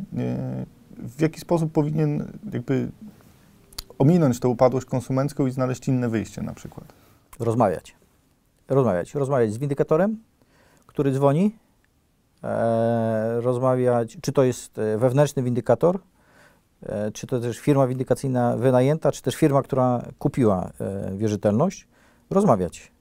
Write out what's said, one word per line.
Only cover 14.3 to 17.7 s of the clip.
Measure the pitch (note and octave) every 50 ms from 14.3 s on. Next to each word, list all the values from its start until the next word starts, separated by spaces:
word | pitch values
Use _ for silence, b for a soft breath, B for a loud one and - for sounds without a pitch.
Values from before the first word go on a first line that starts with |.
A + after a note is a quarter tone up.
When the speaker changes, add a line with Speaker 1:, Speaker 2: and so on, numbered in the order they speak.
Speaker 2:
to | C3+ D3 C3+
jest, | B2+ A#2+ - - - _ A2
e, | A2 G#2+ G#2+ G#2+
wewnętrzny | B2 B2+ A#2+ C#3+ D3 C#3+ - C#3 B2
windykator, | B2 B2 A#2+ - - A#2+ - - E3+ F#3 G3 - _ b b b b b b b b b b b _ _ _ -
e, | - - G#2 G#2+ G#2+
czy | G#2+ - - B2
to | C3+ B2
też | A#2 A#2+ A2 -
firma | - D3+